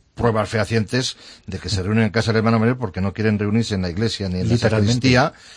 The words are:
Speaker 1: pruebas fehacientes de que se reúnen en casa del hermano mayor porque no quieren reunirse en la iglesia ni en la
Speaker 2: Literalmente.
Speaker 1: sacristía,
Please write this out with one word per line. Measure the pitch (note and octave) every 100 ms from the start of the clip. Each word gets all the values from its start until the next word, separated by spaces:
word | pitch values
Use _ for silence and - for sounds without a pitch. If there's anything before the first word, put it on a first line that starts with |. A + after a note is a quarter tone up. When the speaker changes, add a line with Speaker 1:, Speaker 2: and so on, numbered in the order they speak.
| _
Speaker 1:
pruebas | - A#2+ A2 G2+
fehacientes | A2+ G2+ A2+ F#2+ B2+ B2+ - - - -
de | F#2
que | F#2
se | F#2+
reúnen | F#2 A2
en | A2
casa | A#2 A2+
del | A2
hermano | A2 A2+
mayor | A2+ B2+
porque | G#2+ F#2
no | F#2+
quieren | G2+ G#2+ G#2
reunirse | G#2 A2+ G#2+
en | G2
la | F2+
iglesia | E2+ A2+ - G2
ni | F2+
en | F#2
la |
Speaker 2:
Literalmente. | A#2 A2 G#2+ G#2 B2 B2+
Speaker 1:
sacristía, | B2 D3+ - -